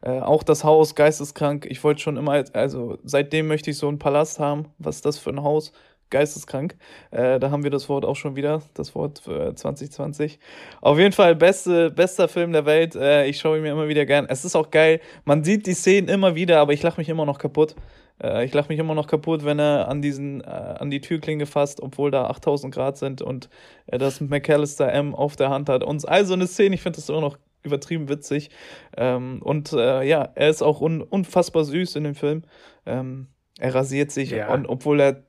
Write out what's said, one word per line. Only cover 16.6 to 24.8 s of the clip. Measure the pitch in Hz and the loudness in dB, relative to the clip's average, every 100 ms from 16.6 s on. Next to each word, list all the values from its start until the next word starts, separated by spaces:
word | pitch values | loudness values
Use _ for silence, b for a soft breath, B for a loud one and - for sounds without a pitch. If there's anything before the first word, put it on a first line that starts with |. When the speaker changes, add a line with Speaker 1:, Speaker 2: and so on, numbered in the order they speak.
Speaker 1:
aber | 147 | 6
ich | 147 | 2
lach | 170 - | 0 -2
mich | 160 | -6
immer | 160 147 | -4 -4
noch | 139 | -4
kaputt. | 143 147 156 - b b b _ | -4 0 0 0 b b b _
Äh, | - 110 127 | -4 -2 0
ich | |
lach | 143 147 | -2 -2
mich | 156 | -4
immer | 160 156 | -2 -4
noch | 151 | -2
kaputt, | 160 156 160 | -2 -2 -2
wenn | 147 147 | -2 0
er | 147 147 107 | 2 2 0
an | 143 | -2
diesen, | 143 135 143 139 | -4 -4 -8 -10
äh, | - | -12
an | - - - 143 | -12 -10 -8 -6
die | 139 | -6
Türklinke | - 165 156 151 147 | -4 -6 -4 -6 -4
fasst, | 147 143 - | 0 -2 -4
obwohl | 135 - 143 | -12 -2 0
da | 139 123 | 0 0
achttausend | - - 143 139 | -2 -2 -2 -4
Grad | 135 131 135 | -4 -4 -4
sind | 139 131 | -8 -8
und | 123 131 - b b b b | -8 -10 -12 b b b b
er | 123 | -2
das | 135 135 | -2 -2
McAllister | 143 143 139 147 147 - | -4 -4 2 2 2 0